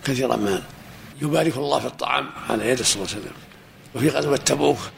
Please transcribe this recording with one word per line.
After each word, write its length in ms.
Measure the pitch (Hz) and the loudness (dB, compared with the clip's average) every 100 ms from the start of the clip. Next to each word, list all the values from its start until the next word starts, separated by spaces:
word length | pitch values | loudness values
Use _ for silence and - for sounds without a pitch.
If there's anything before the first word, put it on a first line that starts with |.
كثيرا 320 | - 127 131 117 | 0 0 2 2
ما 260 | 101 92 - - - - - - | 2 0 -4 -16 -18 -18 -18 -6
يبارك 340 | 147 160 160 135 | 0 4 2 0
الله 220 | 143 143 | 2 2
في 80 | 120 | 0
الطعام 440 | - 123 131 139 - - | -4 -2 0 -2 -10 -2
على 180 | 113 107 | 0 2
يد 100 | 127 | 2
الصلاة 240 | - 101 | 2 0
والسلام. 300 | 95 104 - - - - - - - | -2 -6 -10 -14 -20 -20 -20 -20 -12
وفي 140 | 127 143 | 0 0
غزوة 280 | 143 147 135 | 2 2 2
تبوك 420 | - 139 143 143 - | 2 2 4 2 -2